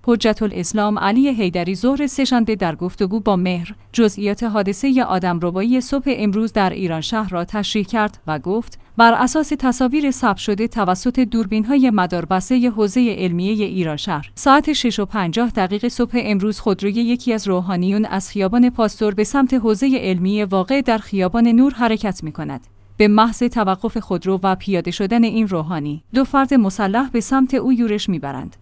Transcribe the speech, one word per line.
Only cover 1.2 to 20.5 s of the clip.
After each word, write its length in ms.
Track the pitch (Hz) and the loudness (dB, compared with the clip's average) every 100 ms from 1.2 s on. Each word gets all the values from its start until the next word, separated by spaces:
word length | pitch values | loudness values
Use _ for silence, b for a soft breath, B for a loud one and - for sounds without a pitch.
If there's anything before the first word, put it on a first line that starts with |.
| 277 | 2
حیدری 460 | 240 185 175 175 190 | 2 -2 -2 -4 -2
ظهر 320 | 247 277 285 | 0 0 -2
سه‌شنبه 480 | - 269 247 226 214 | -2 0 2 2 0
در 200 | 180 151 | -2 -2
گفتگو 440 | 175 - 190 220 | -6 -2 -2 0
با 160 | 214 190 | 0 0
مهر، 400 | 180 180 165 208 b | 0 -2 -6 -14 b
جزئیات 500 | - 220 196 202 208 | 2 2 2 -4 -2
حادثه 600 | 233 214 196 202 277 254 | -2 0 -2 -2 0 2
آدمربایی 800 | 240 185 180 175 175 180 214 254 | 2 0 0 0 -2 0 0 0
صبح 220 | 247 277 269 | 0 -2 -2
امروز 460 | 247 208 196 220 | 0 0 0 -2
در 160 | 226 190 | 0 0
ایران 320 | - 185 160 | 0 -4 -4
شهر 280 | 151 226 208 | -4 -4 -4
را 160 | 180 175 | -4 -4
تشریح 400 | 214 196 214 190 | -4 -4 -2 -2
کرد 320 | 233 208 - - | 0 -2 -4 -8
و 120 | 156 | -6
گفت: 400 | 165 208 233 - b - | -2 -4 -4 -14 b 4
«بر 160 | 233 | 6
اساس 380 | 233 254 311 302 285 | 6 2 0 -2 0
تصاویر 520 | 262 240 254 294 285 | 0 0 0 2 0
ثبت 260 | 254 240 190 | 0 -2 -2
شده 300 | - 202 226 | -2 -2 -2
توسط 520 | 233 185 185 254 247 | -2 0 0 0 0
دوربین‌های 720 | 247 226 208 220 220 285 254 | 0 0 -2 -2 2 4 4
مداربسته 800 | 214 180 175 165 185 185 254 247 | 2 0 -2 -2 -2 2 2 2
حوزه 460 | 214 208 247 240 202 | 2 0 2 2 2
علمیه 480 | 185 170 185 214 | -2 0 0 0
ایران 340 | 202 185 165 147 | -2 -2 -2 -4
شهر، 340 | - 156 - - | -4 -6 -6 -2
ساعت 380 | - 277 302 | 4 4 4
شش 260 | 294 247 208 | 0 0 -2
و 60 | 202 | -4
پنجاه 440 | 220 175 170 240 | -2 -2 0 -2
دقیقه 400 | 214 185 208 240 | 0 -2 -2 -4
صبح 220 | - 233 247 | -2 -2 -2
امروز 440 | 220 202 208 208 | 0 0 0 -2
خودروی 320 | - 190 202 | -2 0 0
یکی 420 | 208 233 240 247 | 0 0 0 0
از 140 | 220 196 | -2 0
روحانیون 580 | 180 180 180 180 202 214 | -2 0 0 0 0 0
از 240 | 196 - | -2 -4
خیابان 400 | 202 190 240 247 | -2 0 4 2
پاستور 440 | 240 220 - 214 | 2 -2 0 -2
به 100 | 202 | 0
سمت 300 | 214 277 262 | 0 2 2
حوزه 440 | 262 226 214 269 262 | 2 0 0 2 0
علمیه 480 | - 180 185 208 | 0 0 0 0
واقع 360 | 208 | 0